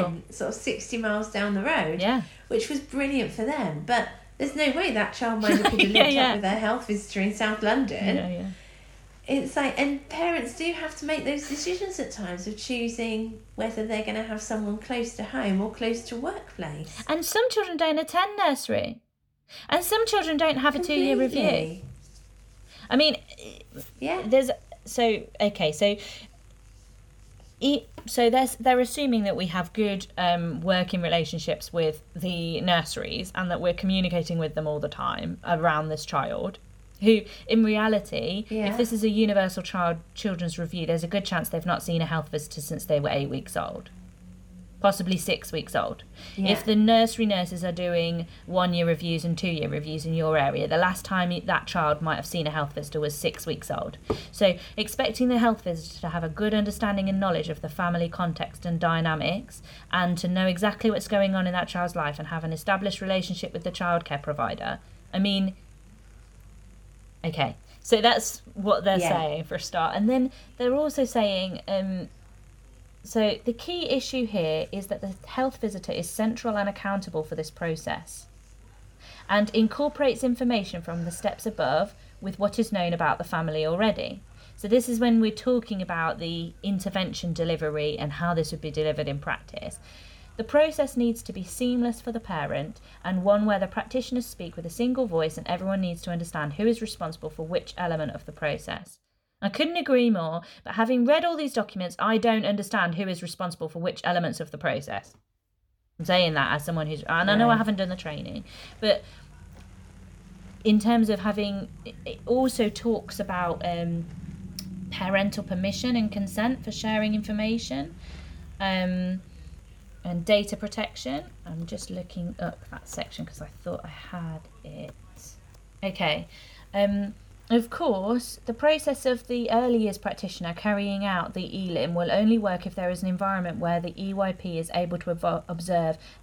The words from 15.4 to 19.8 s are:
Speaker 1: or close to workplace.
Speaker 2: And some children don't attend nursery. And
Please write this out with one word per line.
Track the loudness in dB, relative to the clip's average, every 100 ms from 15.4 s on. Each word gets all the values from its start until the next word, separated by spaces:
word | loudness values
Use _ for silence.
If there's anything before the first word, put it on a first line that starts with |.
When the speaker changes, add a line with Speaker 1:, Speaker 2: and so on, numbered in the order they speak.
| 0 2
Speaker 1:
or | 0
close | -2 -2 -2
to | -4 -6
workplace. | -6 -6 -12 -10 -8 -8 -10 -12 -2
Speaker 2:
And | -2
some | 0 2 2
children | 2 0 2
don't | 2 2
attend | 0 2 2 2
nursery. | 2 2 0 -2 -2 -8 _ _ _ _ _ -20 0
And | 0